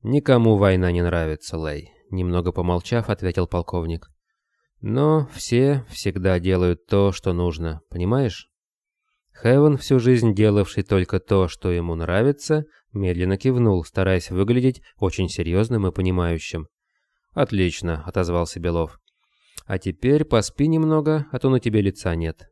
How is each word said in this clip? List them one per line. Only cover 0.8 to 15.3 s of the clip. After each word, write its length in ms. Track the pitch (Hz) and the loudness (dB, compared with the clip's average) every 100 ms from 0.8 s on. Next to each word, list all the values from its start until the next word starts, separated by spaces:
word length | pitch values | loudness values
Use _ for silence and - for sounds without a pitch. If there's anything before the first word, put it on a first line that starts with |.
| 90 | 0
не 120 | 87 | 0
нравится, 560 | 87 85 80 78 - 82 | 0 -2 -4 -6 -8 -8
Лэй», — 340 | 78 73 85 _ _ | -6 -8 -14 _ _
немного 400 | 92 90 87 87 | -4 -2 0 -2
помолчав, 600 | 90 87 87 - 117 110 | -2 -2 -2 -2 -4 -2
ответил 360 | 101 92 92 87 | -4 -2 -2 -2
полковник. 600 | 90 82 87 82 82 - _ _ _ _ _ _ _ | -4 -4 -6 -6 -8 -12 _ _ _ _ _ _ _
«Но 480 | 104 120 151 156 135 | -4 0 2 0 -2
все 500 | - - 120 135 143 123 | -10 -2 2 2 0 -4
всегда 500 | - 101 92 92 90 | -6 -6 -2 0 0
делают 460 | 90 92 90 87 _ | 2 2 2 0 _
то, 260 | 101 98 | 2 2
что 220 | 95 98 | 0 -4
нужно, 480 | 87 87 80 82 78 _ | -2 -2 -4 -8 -8 _
понимаешь?» 580 | 87 90 127 127 - - _ _ _ _ _ _ _ _ - | -4 -2 0 -2 -4 -18 _ _ _ _ _ _ _ _ -2
Хевен, 340 | 117 135 151 139 | 2 6 6 2
всю 220 | - 131 | 2 2
жизнь 340 | 120 123 117 | 4 4 4
делавший 520 | 98 107 104 98 - | 4 4 4 0 -4
только 340 | - 98 90 95 | 0 0 0 -4
то, 300 | - 98 90 | 0 2 2
что 220 | - 92 | -2 -4
ему 240 | 87 85 | -2 -2
нравится, 720 | 82 82 92 127 143 - 156 151 _ _ | -4 -2 0 0 0 -2 -2 -4 _ _
медленно 440 | 104 95 87 90 95 | -4 -2 0 0 0
кивнул, 480 | 131 123 117 92 | 0 2 2 2
стараясь 460 | 80 - 95 92 - | -2 -2 0 0 0
выглядеть 500 | 92 98 123 127 127 _ _ | -2 2 2 2 -2 _ _
очень 320 | 95 - | -4 -2
серьезным 580 | 92 | -4